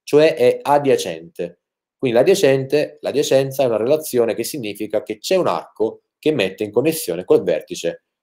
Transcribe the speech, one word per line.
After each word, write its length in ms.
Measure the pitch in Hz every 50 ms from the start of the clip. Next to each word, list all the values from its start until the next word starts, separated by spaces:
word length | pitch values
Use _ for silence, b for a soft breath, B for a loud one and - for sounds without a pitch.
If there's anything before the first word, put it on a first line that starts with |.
| _
cioè 300 | - 143 147 156 160 -
è 240 | - 123 123 123 123
adiacente. 1000 | - 131 143 147 139 135 120 - - 95 82 80 82 85 _ - 90 82 - _ _ _ _ _ _ _ _ _
Quindi 180 | - 127 113
l'adiacente, 840 | 120 135 180 190 - - 135 135 135 131 135 151 151 147 - - _
l'adiacenza 640 | - 95 110 139 143 - 139 135 135 135 135 - 135
è 20 |
una 100 | 123 113
relazione 580 | 104 110 127 151 151 156 - - 120 117 110 98
che 100 | 104 117
significa 580 | - - 147 113 104 101 104 107 104 110 107
che 160 | - - 107 -
c'è 180 | - - 190
un 120 | 185 160 110
arco 540 | 87 80 - - _ - 107 110 107 - _ _ _ _
che 140 | - 147
mette 320 | 156 127 98 95 95 - 107
in 60 | 104
connessione 540 | 101 120 135 160 160 - - - 85 87 90
quel 180 | - 151 135
vertice 640 | 101 90 80 76 - - - - - 85 85 - _ _ _ _